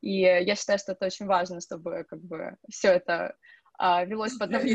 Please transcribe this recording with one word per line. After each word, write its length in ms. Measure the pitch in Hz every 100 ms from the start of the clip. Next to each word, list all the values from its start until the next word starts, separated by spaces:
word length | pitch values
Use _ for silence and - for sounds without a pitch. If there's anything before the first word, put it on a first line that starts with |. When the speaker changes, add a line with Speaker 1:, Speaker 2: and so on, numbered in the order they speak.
Speaker 1:
и 180 | 208 190
я 340 | 185 180 185 208
считаю, 240 | - 202
что 120 | -
это 120 | 185 190
очень 200 | - 202
важно, 360 | 180 180 170
чтобы 440 | - 170 170 165 160
как 120 | 160
бы 340 | 175 160 - 190 -
все 200 | - 202
это, 440 | 180 - 170 - - - - _ -
а, 260 | 180 175 180
велось 280 | 220 220 254
под 120 | 196
Speaker 2:
Проверять. 140 | 220 262